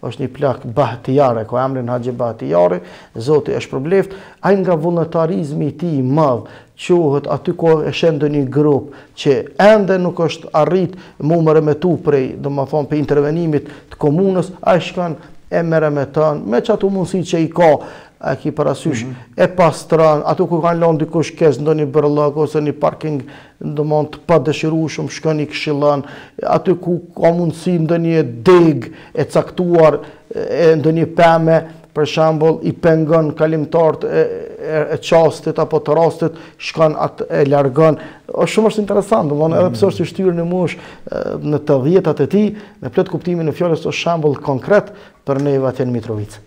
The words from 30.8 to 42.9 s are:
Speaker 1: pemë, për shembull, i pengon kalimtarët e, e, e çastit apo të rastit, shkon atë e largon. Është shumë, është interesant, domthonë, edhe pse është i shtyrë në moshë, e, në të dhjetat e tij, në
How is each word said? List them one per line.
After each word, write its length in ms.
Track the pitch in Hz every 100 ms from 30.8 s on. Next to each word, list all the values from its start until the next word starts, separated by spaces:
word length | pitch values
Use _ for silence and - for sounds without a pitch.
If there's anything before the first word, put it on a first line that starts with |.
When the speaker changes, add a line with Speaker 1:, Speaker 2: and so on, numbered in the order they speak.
| 151 160 160 160
Speaker 1:
pemë, 440 | 170 165 160 160 160 - -
për 120 | - 147
shembull, 520 | - 160 160 160 160
i 100 | -
pengon 560 | - 170 160 156 165 156
kalimtarët 720 | - 156 160 143 165 160 147
e, 200 | 147 156 160 - - -
e, 200 | 156 156 147
e 40 | 156
çastit 600 | - 165 160 - - 156
apo 200 | 156 156
të 140 | 147 151
rastit, 360 | 165 160 165 160 - _
shkon 380 | - - 160 151
atë 320 | 156 - 151
e 160 | 165 139
largon. 500 | 143 139 127 160 147 - - -
Është 240 | - 175
shumë, 160 | - 220
është 120 | 214
interesant, 500 | 202 202 190 220 165
domthonë, 300 | 147 156 -
edhe 80 | 180
pse 140 | 160 196
është 140 | -
i 80 | 170
shtyrë 240 | - 190 170
në 100 | 170
moshë, 260 | 185 185 -
e, 460 | - - - - - -
në 200 | 147 147
të 180 | 147 139
dhjetat 360 | 131 185 175 147
e 80 | 139
tij, 220 | 196 208 208 - -
në 60 | 127